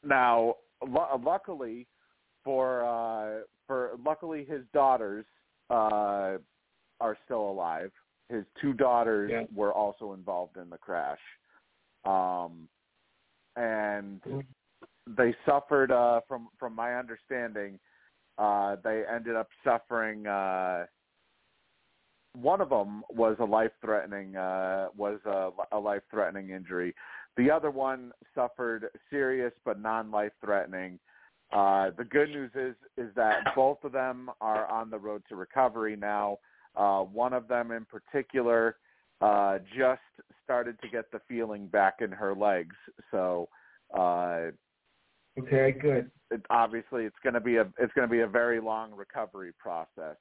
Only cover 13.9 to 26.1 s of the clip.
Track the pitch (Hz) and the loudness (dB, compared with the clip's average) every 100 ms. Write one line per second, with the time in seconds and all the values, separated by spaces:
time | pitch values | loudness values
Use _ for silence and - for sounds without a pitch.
13.9 | 104 101 98 - 135 135 - _ _ - | -2 -6 -14 -10 -10 -10 -20 _ _ -20
14.9 | _ - 107 120 113 - 143 - 147 135 | _ -12 2 2 2 2 2 4 2 4
15.9 | 123 120 117 - 127 117 _ 127 113 120 | 6 6 4 2 -10 -10 _ -10 -6 -4
16.9 | 123 123 113 _ 127 117 107 101 95 _ | -4 -6 -14 _ -6 -4 -6 -8 -10 _
17.9 | _ _ _ _ - 104 101 101 98 113 | _ _ _ _ 0 2 2 0 -2 -2
18.9 | 110 98 117 117 113 110 _ 139 117 _ | -2 -2 -4 -2 -4 -4 _ 0 0 _
19.9 | 120 110 107 104 98 95 92 92 90 87 | -2 -2 -4 -4 -2 0 0 -2 -2 -6
20.9 | _ _ _ _ _ _ _ _ _ _ | _ _ _ _ _ _ _ _ _ _
21.9 | _ _ _ _ 127 127 190 165 127 101 | _ _ _ _ -2 2 2 4 2 0
22.9 | 104 - 113 113 107 110 110 113 _ 113 | -6 -10 2 2 4 2 4 2 _ -2
23.9 | 107 80 101 95 95 92 92 92 95 95 | -2 -2 -8 -8 -6 -4 -2 -2 -2 -4
24.9 | 104 101 104 107 98 92 92 98 107 104 | -4 -6 -4 -4 -2 -4 -6 -4 -2 -2
25.9 | 101 _ | -4 _